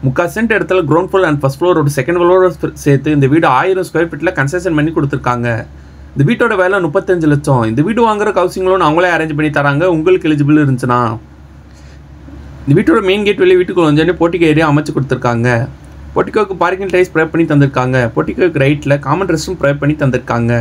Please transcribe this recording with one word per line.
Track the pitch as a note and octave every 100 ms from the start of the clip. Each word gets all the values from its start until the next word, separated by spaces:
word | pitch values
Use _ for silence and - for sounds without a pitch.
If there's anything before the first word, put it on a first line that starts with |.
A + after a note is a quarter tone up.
| C3+
முக்கா | C3 F3 G#3+
சென்ட் | A3+ G#3+
இடத்துல | - F#3 D#3+
கிரவுண்ட் | D#3+ F#3
ஃப்ளோர் | F#3+ F3+
and | D3
ஃபர்ஸ்ட் | C#3 C3+
ஃப்ளோரோட | F3 F3 C#3+ C#3+
செகண்ட் | F3 F3
ஃப்ளோரோட | F3 F#3 F#3 - - - -
சேர்த்து | C#3 C#3+ D3+
இந்த | C3+ D3+
வீடு | E3 B2+
ஆயிரம் | F3 F#3+ E3
ஸ்கொயர் | D#3+ E3+
ஃபீட்ல | D3+ D#3+ F3+
கன்ஸ்ட்ரக்ஷன் | C#3 F3 F3+ D#3
பண்ணி | D3+ E3
கொடுத்துருக்காங்க. | C#3 C#3 B2+ A#2+ A#2+ A2+ - - - - -
இந்த | - C#3+
வீட்டோட | A#3 A#3+ G#3+
விலை | F3+ G3 E3
முப்பத்தஞ்சு | F#3 F#3+ F3+ D#3
லட்சம். | C#3+ D3 C3+ A2+
இந்த | A2+ D#3+
வீடு | A3 A#3
வாங்குற | G#3 G#3 G3
ஹவுசிங் | F3+ F3+ F#3
லோன் | F#3+ D#3+
அவங்களே | D#3 F3+ E3
அரேஞ்ச் | D#3+ D3
பண்ணி | D#3 D3
தராங்க, | C#3+ C#3 F3+ E3
உங்களுக்கு | D#3+ F#3 E3
எலிஜிபிள் | D3+ C#3+ D3+
இருந்துச்சுன்னா. | C#3+ B2+ B2 B2 A#2+ A2 - - - - - - - - - - - - - -
இந்த | - D3
வீட்டோட | A3 A#3 G3
மெயின் | G3+ G3+
கேட் | F#3+
வெளியே | F#3 F#3
வீட்டுக்குள்ள | F3+ F3+ D#3+
வந்தோடனே | D3 D#3+ E3+
போர்ட்டிகோ | E3+ E3+ E3
ஏரியா | D3+ D#3+
அமைச்சு | D3 D3+ D3+
கொடுத்துருக்காங்க. | C3+ B2 B2 A#2+ A#2+ A#2+ C3 - - - - -
போர்ட்டிகோக்கு | - A3 G3+ F#3
பார்க்கிங் | F3 F#3 G3 F3+
டைல்ஸ் | F3+
ப்ரொவைட் | D#3+ D#3+ E3
பண்ணி | E3
தந்திருக்காங்க. | D3 C#3 C3+ B2+ C3 A#2+ D3
போர்ட்டிகோக்கு | D#3 - F3+ D3+
ரைட்ல | C#3 D3 C#3 C#3+ C#3
காமன் | D#3 F#3+
ரெஸ்ட் | D#3+ -
ரூம் | F#3
ப்ரொவைட் | C#3 C#3+
பண்ணி | C#3+ D3+
தந்திருக்காங்க. | C#3 B2+ - A#2 A#2 A#2+